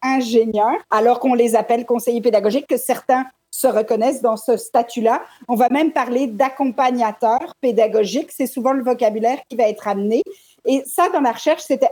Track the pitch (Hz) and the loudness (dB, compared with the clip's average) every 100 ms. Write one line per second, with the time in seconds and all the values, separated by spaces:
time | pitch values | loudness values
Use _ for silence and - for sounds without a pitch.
0 | 262 269 233 226 226 208 220 - - 214 | -2 -2 2 2 2 2 0 0 -2 2
1 | 233 240 254 240 233 220 220 233 240 240 | 2 2 2 2 2 2 2 -2 0 -2
2 | 240 233 233 208 208 262 - 247 - - | -2 0 2 2 2 -2 -2 -4 -2 -4
3 | - 254 262 _ _ - 262 214 220 220 | 0 -2 -2 _ _ -2 0 0 0 0
4 | 233 170 226 220 - 226 - 240 233 240 | 0 0 -2 -2 -2 -2 0 -2 -2 0
5 | 220 262 - - - 226 247 269 320 294 | 0 0 -4 -12 -4 2 2 2 0 0
6 | 262 247 277 208 269 269 277 233 254 247 | -2 -2 -2 0 -2 0 -2 0 0 0
7 | 220 214 220 247 330 - 254 214 214 220 | -2 0 0 0 -4 -4 -2 2 2 2
8 | 196 240 - - 254 262 254 269 247 247 | 0 -2 -6 -6 -6 -2 -2 0 -2 0
9 | 220 214 226 262 - 240 214 - 208 202 | 0 0 -2 -2 -6 0 0 0 -4 -2
10 | 208 233 - - _ _ - 269 269 - | 0 0 -2 -8 _ _ -2 -2 -2 -2
11 | 359 349 262 226 302 320 - 269 254 | 0 2 0 0 0 -2 0 0 0